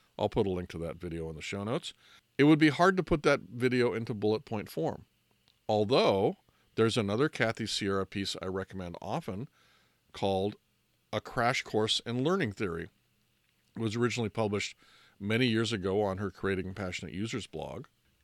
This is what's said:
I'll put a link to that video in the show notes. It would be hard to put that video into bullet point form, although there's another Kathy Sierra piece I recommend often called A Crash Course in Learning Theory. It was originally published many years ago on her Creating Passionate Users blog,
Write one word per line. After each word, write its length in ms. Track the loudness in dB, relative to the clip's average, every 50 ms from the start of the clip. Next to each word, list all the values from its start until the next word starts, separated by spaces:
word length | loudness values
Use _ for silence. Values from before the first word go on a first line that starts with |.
| _ _ _ -2
I'll 100 | -2 0
put 160 | 2 2 2
a 60 | 2
link 180 | 0 -2 -4 -6
to 80 | -8 -8
that 180 | -6 -8 -8 -8
video 320 | -8 -8 -6 -6 -6 -8
in 60 | -8
the 60 | -10
show 220 | -10 -8 -6 -6 -4
notes. 300 | -4 -4 -4 -6 -8 -14 _ _ -20 -20 -20 _ _ _ 6
It 60 | 8
would 160 | 8 8 8
be 100 | 8 6
hard 280 | 6 6 4 4 4 4
to 60 | 0
put 200 | 0 0 2 4
that 180 | 4 2 2
video 520 | 0 -6 -6 0 0 2 4 4 2 2 2
into 200 | -2 -4 -6 -6
bullet 320 | -2 0 2 2 0 -2
point 240 | -4 -6 -6 -6 -6
form, 360 | -6 -4 -4 -4 -4 -6 -10 _ _ _ _ _ _ _ _ _ _ _ _ 0
although 680 | 2 2 4 4 4 4 4 4 4 4 4 2 0 -2 _ _ _ _ _ _ 0
there's 220 | 2 2 4 4 2
another 320 | 0 0 2 2 0 0
Kathy 360 | 0 0 0 0 0 -2 -4
Sierra 400 | -4 -4 -2 0 0 0 0 -2
piece 300 | -2 -4 -6 -4 -4 -6 -6
I 40 | -6 -6
recommend 500 | -4 -6 -6 -6 -8 -10 -10 -8 -10 -10
often 480 | -8 -6 -6 -6 -6 -6 -8 -8 -8 -12 _ _ _ _ _ _ _ _ _ _ _ _
called 460 | -10 -2 -2 0 0 0 0 -2 -4 -8 _ _ _ _ _ _ _ _ _ -6
A 100 | -6 -6
Crash 420 | -6 -4 -2 0 0 2 0 0 -2
Course 380 | -2 0 0 2 2 0 -2 -2
in 180 | -4 -4 -2 0
Learning 280 | 0 0 0 0 -2
Theory. 380 | -4 -4 -6 -4 -4 -6 -8 -10 _ _ _ _ _ _ _ _ _ _ _ _ _ _ _ _ -10
It 60 | -6
was 140 | -4 -4 -2
originally 340 | 0 0 0 0 -2 -4 -4
published 460 | -2 0 0 0 0 -2 -4 -4 -10 _ _ _ -20 -20 -20 _ _ -10
many 280 | -4 -2 0 2 2 2
years 240 | 2 2 0 0
ago 300 | -2 -2 -2 0 0 2
on 160 | 2 0 0 -2
her 120 | -4 -6
Creating 440 | -6 -4 -4 -2 -2 -2 -4 -6 -6
Passionate 400 | -8 -8 -6 -6 -8 -10 -8 -6
Users 340 | -6 -6 -4 -6 -8 -8 -8
blog, 400 | -10 -10 -8 -8 -10 -12 -14 -16 _ _ _ _ _ _